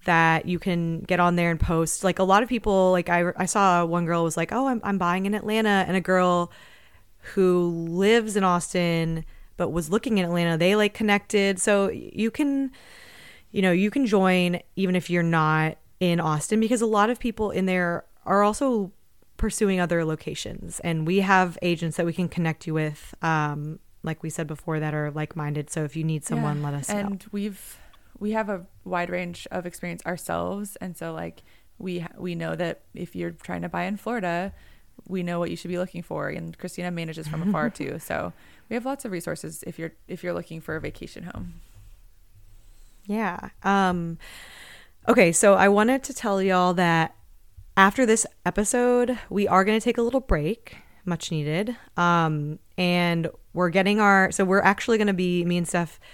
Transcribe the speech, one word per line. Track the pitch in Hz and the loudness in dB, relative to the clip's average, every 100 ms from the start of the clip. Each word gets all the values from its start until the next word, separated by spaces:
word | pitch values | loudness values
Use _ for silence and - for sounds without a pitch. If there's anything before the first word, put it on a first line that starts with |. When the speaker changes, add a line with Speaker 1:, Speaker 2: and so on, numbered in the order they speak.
Speaker 1:
that | - 165 165 160 - | 0 4 4 2 0
you | 175 | -4
can | 196 170 165 165 | -2 -2 -2 -4
get | - 180 | -2 2
on | 175 175 | 2 2
there | 170 | 0
and | 165 | 0
post. | - 165 165 - | 0 0 0 0
Like, | 190 175 | -2 0
a | |
lot | 190 196 | 4 4
of | 247 | 4
people, | 240 208 190 185 | -2 2 4 4
like, | 180 175 | 4 2
I, | 175 175 - | 0 0 -2
I | 185 | -2
saw | 214 196 175 | 2 4 4
one | 170 175 | 2 0
girl | 165 170 | 0 0
was | 165 160 | 0 -2
like, | 165 | -2
"Oh, | 226 269 | -2 -2
I'm, | 240 | -2
I'm | - 196 | -2 -2
buying | 175 185 196 | 0 0 -2
in | |
Atlanta," | 208 208 220 220 196 160 | -2 -2 0 2 2 2
and | 185 | 0
a | |
girl | 175 185 180 175 175 - - - - - - - - | 2 2 4 2 -2 -8 -20 -20 -20 -20 -20 -20 -6
who | - 185 180 175 170 165 | 2 4 4 2 -2 -4
lives | 175 196 233 220 202 | 0 4 4 2 2
in | |
Austin | 190 175 - 180 170 165 165 160 - - - - | 2 2 0 0 2 0 0 -4 -8 -16 -16 -6
but | 104 | -2
was | 165 156 | -2 0
looking | 214 262 208 | -2 0 0
in | |
Atlanta, | 175 175 170 160 | 0 0 2 2
they, | 180 214 | 4 4
like, | 208 | 2
connected. | - 214 202 - 208 196 190 | 0 0 0 2 0 2 0
So | - 202 196 | 2 2 2
you | - 52 - 226 | -4 -8 -4 -4
can, | 226 285 277 269 - - - - - - - - | 0 0 0 -4 -8 -20 -20 -20 -20 -20 -20 -8
you | - | 0
know, | 190 | 2
you | 175 208 | 4 2
can | 285 | 2
join | 247 202 190 185 175 175 - - | 2 4 4 4 2 -2 -6 -4
even | 190 180 | 0 0
if | 170 | 0
you're | 175 | 0
not | 170 165 156 156 156 - - - | 2 4 4 2 0 -2 -14 -2
in | 180 170 | 0 2
Austin, | 160 151 - 220 | 0 -2 0 0
because | 220 240 | 2 2
a | 226 | 2
lot | 214 214 | 4 2
of | 247 | 2
people | 240 220 208 | -4 -2 -2
in | - 190 | 0 0
there | 185 175 170 - - - | 2 0 -2 -8 -12 0
are | 196 | 4
also | 208 214 277 226 190 - _ - _ - | 4 2 0 0 -2 -8 _ -20 _ -4
pursuing | 220 - 208 185 | -2 0 2 2
other | 175 170 | 2 0
locations, | 160 156 - 160 - - 170 - | 0 -4 -6 -10 -10 -10 -12 -8
and | 170 160 156 | -4 -2 2
we | 196 | 2
have | 190 190 185 - | 4 4 4 0
agents | 180 165 165 156 | -2 0 -2 -2
that | 170 | -2
we | |
can | 165 175 | -2 -4
connect | - 160 156 - | 0 -2 -2 -4
you | |
with, | 156 151 147 - - | -2 -2 -6 -16 -6
um, | 165 160 151 147 151 160 - - | -2 0 0 -4 -8 -10 -16 -10
like | 160 156 | -8 -6
we | 160 | -8
said | 160 156 | -6 -6
before, | 151 - 156 | -6 -4 -4
that | 156 | -2
are | 151 147 | -2 -4
like-minded. | 147 151 - 147 147 143 | -4 -6 -6 -4 -4 -6
So | 165 | -6
if | 151 160 | -4 -4
you | |
need | 160 156 | -2 -2
someone, | - 156 147 147 | -2 -2 -2 -2
Speaker 2:
Yeah. | |
Speaker 1:
let | 143 | -4
us | 143 143 | -6 -4
know. | 208 | -4
Speaker 2:
And | 202 190 - | -4 -8 -8
we've, | 208 208 190 - - - - - - | -6 -6 -8 -18 -20 -20 -20 -20 -8
we | 208 | -4
have | 220 214 | -2 -4
a | 190 185 - | -6 -10 -18
wide | 180 175 175 | -6 -4 -4
range | 180 175 175 - | -4 -6 -10 -8
of | 185 175 | -8 -8
experience | - 175 170 | -10 -10 -8
ourselves, | - 180 - 170 180 196 208 - | -8 -8 -4 -4 -4 -6 -10 -12
and | 185 165 | -12 -10
so, | 165 | -10
like, | 160 170 - - - - - | -8 -10 -12 -20 -20 -20 -12
we | 185 175 | -8 -8
ha-, | 165 - | -8 -10
we | 180 | -8
know | 170 165 165 | -6 -6 -4
that | 170 - - | -4 -6 -12
if | - 175 | -14 -12
you're | 180 170 | -8 -8
trying | 170 - 175 | -10 -10 -8
to | 170 | -6
buy | 175 | -6
in | 180 208 | -6 -6
Florida, | 214 240 180 170 196 - - - - - - | -6 -4 -4 -4 -6 -10 -20 -20 -20 -20 -8
we | 185 | -6
know | 175 170 | -4 -4
what | 170 | -4
you | 170 | -6
should | 175 | -6
be | 180 | -6
looking | 185 170 | -6 -8
for, | - 156 147 | -10 -8 -6
and | 170 165 165 | -8 -10 -12
Christina | 180 - 175 | -12 -10 -8
manages | 170 165 160 156 | -6 -8 -8 -8
from | 156 185 | -4 -2
afar | 170 151 | 0 -2
Speaker 1:
<laughs> | - | -4
Speaker 2:
too. | - 165 | -8 -8
So | - - 180 - - - - | -6 -6 -6 -10 -20 -20 -8
we | |
have | 240 254 | -6 -6
lots | 277 | -8
of | 233 | -8
resources | 180 165 156 156 156 - | -8 -8 -8 -10 -12 -12
if | 165 | -10
you're, | 160 - - | -12 -12 -16
if | 180 | -10
you're | 175 | -6
looking | 170 170 165 | -6 -8 -14
for | 165 160 | -10 -8
a | |
vacation | 156 - 170 - | -8 -12 -14 -14
home. | 175 - 175 170 - - - - - - - - - - - - - - 202 | -14 -12 -12 -14 -20 -20 -20 -20 -20 -20 -20 -20 -20 -20 -20 -20 -20 -18 -6
Speaker 1:
Yeah. | 214 202 180 - - | -4 -4 -6 -12 -6
Um, | 190 196 185 180 170 165 - - - - - - - - - | 0 2 2 0 -4 -8 -14 -20 -20 -20 -20 -20 -20 -8 2
okay, | 233 175 | 6 6
so | 165 208 | 6 6
I | 190 196 | 6 6
wanted | 202 220 269 | 6 4 2
to | 262 | -4
tell | 262 226 196 | -8 -2 0
y'all | 190 185 180 | 2 4 2
that | 180 175 165 160 - - - - - - - | 2 2 4 0 -4 -20 -20 -20 -20 -4 4
after | 196 262 240 | 6 6 2
this | 220 - - 180 | 2 0 -4 -4
episode, | 185 214 247 247 247 247 247 - | 0 0 2 4 2 2 -2 -4
we | 196 196 | -2 4
are | 180 | 4
gonna | 190 220 | 4 2
take | 240 240 | 0 0
a | |
little | 233 262 | 0 0
break, | - 160 151 226 - - - - | 0 0 0 -6 -10 -20 -20 -14
much | 180 170 - | -8 -6 -4
needed. | 156 147 160 214 233 - - | -4 -2 -2 -4 -8 -8 0
Um, | 175 170 160 151 147 151 _ - | 2 4 2 0 -4 -8 _ -2
and | 180 175 175 170 165 - - | 0 2 2 0 -2 -6 -10
we're | 170 180 | -2 2
getting | 180 190 208 | 2 2 4
our, | 202 196 190 | 6 6 4
so | 185 | 2
we're | 190 196 | 2 4
actually | 190 202 - 226 | 4 2 0 2
gonna | 208 | 2
be, | 180 180 175 | 2 0 0
me | 170 175 | 0 0
and | 170 | 0
Steph, | 175 170 - - | -2 -4 -8 -20